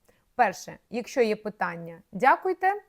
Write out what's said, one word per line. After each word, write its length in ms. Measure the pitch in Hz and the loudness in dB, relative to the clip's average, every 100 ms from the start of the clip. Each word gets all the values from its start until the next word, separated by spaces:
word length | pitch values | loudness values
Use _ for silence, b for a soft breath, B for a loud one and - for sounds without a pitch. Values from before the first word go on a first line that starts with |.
| b b b | b b b
Перше, 440 | - 220 - - 156 _ | 0 0 0 -12 -18 _
якщо 300 | 226 - 277 | -8 -4 0
є 160 | 226 208 | 2 0
питання, 680 | 214 - 180 170 170 170 _ | -6 -4 -4 -4 -12 -16 _
дякуйте. 600 | 185 247 330 381 359 381 415 | 2 4 4 2 0 0 -2